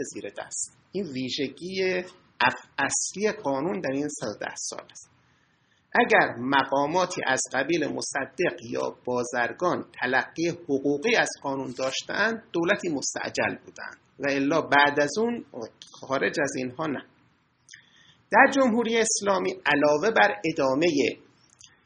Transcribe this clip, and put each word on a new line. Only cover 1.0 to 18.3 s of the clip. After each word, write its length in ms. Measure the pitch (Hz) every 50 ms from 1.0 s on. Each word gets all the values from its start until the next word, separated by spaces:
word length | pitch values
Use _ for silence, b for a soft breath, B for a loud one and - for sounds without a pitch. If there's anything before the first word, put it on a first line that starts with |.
| 202
ویژگی 960 | 156 131 127 131 123 120 - 139 127 - - 160 185 190 190 190 185 180 180 180 - - - _ _ _ _
اف-، 260 | - - - - - - _ -
اصلی 540 | 139 131 - - - - - 180 214 214 -
قانون 480 | - - 143 139 135 147 180 208 196
در 100 | 160 139 135
این 160 | 139 147 147
صد 180 | 143 - 135
و 120 | 110 101 -
ده 140 | - - -
سال 300 | - - - - - - -
است. 200 | - - - _ _ _ b b b b b b b b b b b b b b -
اگر 420 | 208 240 - 214 185 151 131 - 117
مقاماتی 840 | 120 135 139 139 131 - 135 139 143 147 165 185 180 180 - 156 -
از 160 | - 131 127 - - -
قبیل 360 | 127 139 147 170 165 147 135
مصدق 760 | 127 127 - - - 143 131 127 - - 180 147 - - 110 117
یا 260 | 131 131 131 127 120 - _
بازرگان 840 | 123 123 123 120 - 131 123 120 113 113 - 180 175 143 - - - - -
تلقی 480 | 127 123 127 131 127 - - 165 165 170
حقوقی 680 | - - - - 139 135 139 143 147 143 - 233 233
از 120 | 180 151 - - - -
قانون 320 | 143 139 139 131 131 123 -
داشتند، 640 | 131 135 135 - - - 165 - 202 226 226 220 - - -
دولتی 360 | 170 170 165 202 202 - 175
مستعجل 680 | 151 131 - - - 151 143 127 - - 117 101 92 - -
بودند 320 | - - - 107 98 - - _ _ _ -
و 80 | 135 143
الا 320 | 139 139 139 143 165 156
بعد 400 | - - 143 143 143 143 135 147
از 180 | 147 143 - 214
اون 260 | 226 240 240 - - - - 127 110 98 - _ - - -
خارج 480 | - - 117 135 135 101 101 - 175
از 160 | 147 135 139
اینها 300 | 143 127 127 127 - 156
نه. 160 | 156 131 - - - _ _ _ _ _ _ _ _ _ _ _ B B B B B B B B B B B B _